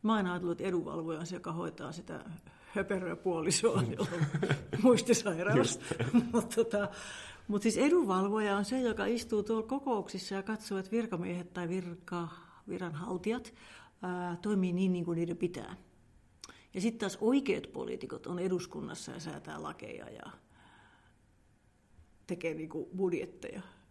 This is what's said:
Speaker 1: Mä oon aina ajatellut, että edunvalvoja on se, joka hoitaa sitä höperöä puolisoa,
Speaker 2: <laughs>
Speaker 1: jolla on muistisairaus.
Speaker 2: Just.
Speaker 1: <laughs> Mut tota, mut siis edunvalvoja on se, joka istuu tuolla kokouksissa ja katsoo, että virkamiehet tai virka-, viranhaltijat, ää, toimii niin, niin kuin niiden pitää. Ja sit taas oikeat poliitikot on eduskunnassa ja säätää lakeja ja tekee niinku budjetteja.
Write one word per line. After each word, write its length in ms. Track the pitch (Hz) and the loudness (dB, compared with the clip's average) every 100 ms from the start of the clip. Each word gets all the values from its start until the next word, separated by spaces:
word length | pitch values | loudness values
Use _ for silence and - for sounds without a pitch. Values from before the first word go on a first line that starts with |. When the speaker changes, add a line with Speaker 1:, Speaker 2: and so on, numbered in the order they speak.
Speaker 1:
Mä 100 | 214 | 4
oon 40 | 220 | 2
aina 160 | 185 | 2
ajatellut, 280 | 180 180 170 | 0 -2 -2
että 80 | 190 | 0
edunvalvoja 500 | 180 156 156 160 160 | 0 0 -4 -4 -4
on 60 | 165 | -6
se, 100 | 180 | -8
joka 160 | 180 | -6
hoitaa 400 | 160 170 170 139 | -4 -4 -6 -10
sitä 320 | 156 - 156 - 170 - - - | -10 -10 -12 -10 -14 -16 -20 -8
höperöä 420 | 214 196 196 180 165 | -4 0 -2 -2 -2
puolisoa, 680 | 190 170 160 - 220 214 117 | 0 0 2 4 4 4 2
Speaker 2:
<laughs> 60 | - | 0
Speaker 1:
jolla 120 | 202 | -2
on 140 | 170 147 147 - 135 - - | 0 0 2 2 0 0 6
muistisairaus. 760 | 226 240 - 240 - 165 185 208 | 8 8 8 4 4 0 4 6
Speaker 2:
Just. 260 | 117 - - - 120 | 4 2 -4 0 4
Speaker 1:
<laughs> 240 | 240 - | 6 6
Mut 160 | 233 - | 2 2
tota, 340 | - 226 208 202 - - - - - - | 2 2 2 0 -4 -12 -12 -14 -16 -2
mut 140 | 208 | 2
siis 140 | 226 202 | 2 6
edunvalvoja 800 | 269 359 262 185 196 214 214 202 | 6 6 6 4 4 2 2 2
on 80 | |
se, 160 | 202 254 | 2 2
joka 260 | 208 214 202 | 2 2 0
istuu 360 | 240 233 214 | 0 2 0
tuolla 200 | 208 226 220 | 2 0 0
kokouksissa 680 | 269 269 226 180 190 185 | -2 0 0 0 -6 -4
ja 80 | 196 | -4
katsoo, 360 | 196 220 - 196 | -2 -6 -2 -4
että 120 | 190 | 0
virkamiehet 600 | 220 226 185 180 175 175 | 0 0 -2 -2 -4 -6
tai 160 | - 175 | -6 -2
virka-, 600 | 185 175 170 - 175 170 - - - - | -2 -4 -10 -8 -6 -6 -8 -20 -20 -8
viranhaltijat, 880 | 180 180 151 180 185 208 240 254 - - - - _ | -6 -6 -6 -4 -4 -2 -2 -4 -18 -20 -20 -20 _
ää, 340 | 180 180 180 170 | -6 -4 -4 -4
toimii 300 | 208 208 185 | 0 2 2
niin, 200 | 175 190 | 2 2
niin 120 | 180 | 2
kuin 120 | 170 165 | 0 0
niiden 200 | 170 165 | 0 0
pitää. 400 | 175 175 - 185 - - - - - _ - - - | -2 -2 -10 -14 -18 -20 -20 -20 -20 _ -20 -20 -12
Ja 60 | - | -2
sit 180 | 208 226 | -2 0
taas 200 | 196 190 | -4 0
oikeat 520 | 214 269 - - - | 4 4 4 0 0
poliitikot 540 | - - - - - - | -8 -6 -6 -6 -10 -6
on 120 | 180 | -2
eduskunnassa 720 | 185 180 - - 143 - - | 0 0 -2 -8 -8 -10 -10
ja 80 | 131 | -10
säätää 420 | 160 147 160 151 | -10 -10 -10 -10
lakeja 480 | 151 151 - - - | -10 -10 -12 -12 -12
ja 120 | - - - _ - - - - - - _ _ _ _ _ _ _ _ - - _ - | -14 -16 -18 _ -20 -20 -20 -20 -20 -20 _ _ _ _ _ _ _ _ -20 -20 _ -8
tekee 280 | 175 165 | -4 -4
niinku 360 | 156 156 165 - 185 | -4 -6 -6 -6 0
budjetteja. 640 | 190 170 - - - - 180 - _ | 0 2 -4 -8 -12 -10 -14 -18 _